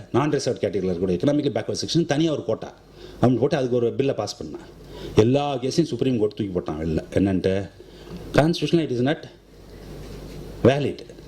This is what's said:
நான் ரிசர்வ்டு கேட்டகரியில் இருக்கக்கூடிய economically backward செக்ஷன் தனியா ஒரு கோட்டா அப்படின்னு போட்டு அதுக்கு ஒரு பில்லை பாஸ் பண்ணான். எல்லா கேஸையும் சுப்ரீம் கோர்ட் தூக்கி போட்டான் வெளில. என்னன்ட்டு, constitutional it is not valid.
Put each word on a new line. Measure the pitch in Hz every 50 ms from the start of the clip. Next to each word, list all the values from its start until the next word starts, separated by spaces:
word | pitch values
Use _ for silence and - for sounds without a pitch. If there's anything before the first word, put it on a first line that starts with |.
| 107 -
நான் | - 127 147 151
ரிசர்வ்டு | 147 139 - 135 110 -
கேட்டகரியில் | - 101 90 101 90 92
இருக்கக்கூடிய | 87 82 95 92 90 87
economically | - 143 147 147 131 143 107
backward | 113 104 - 104 -
செக்ஷன் | - - - 165 165
தனியா | - 143 143 165 165
ஒரு | 147 113 -
கோட்டா | - 110 - - - - - - - - - - - - -
அப்படின்னு | 127 127 127 104
போட்டு | 123 147 170 143
அதுக்கு | 131 120 123
ஒரு | 123 117 117 104
பில்லை | 113 135 139 123
பாஸ் | - 104 98 - -
பண்ணான். | - - - - - - - - - - - - - - -
எல்லா | 113 107 120 131 143 143 143 139
கேஸையும் | 120 127 127 - - 160 -
சுப்ரீம் | 123 113 - 131 127 107
கோர்ட் | 104 104 -
தூக்கி | - 110 98 90
போட்டான் | 90 - - 78 78
வெளில. | 80 82 80 85 - - -
என்னன்ட்டு, | 92 92 98 95 90 - 95 95 98 98 - - - - - - - - - - - - - -
constitutional | 131 143 165 170 - 151 147 175 165 156
it | 123
is | 127 120
not | 123 139 156 - - - - - - - - - - - - - - - - - - - - - - - - - - - - - -
valid. | - 139 143 139 104 - - - - - - -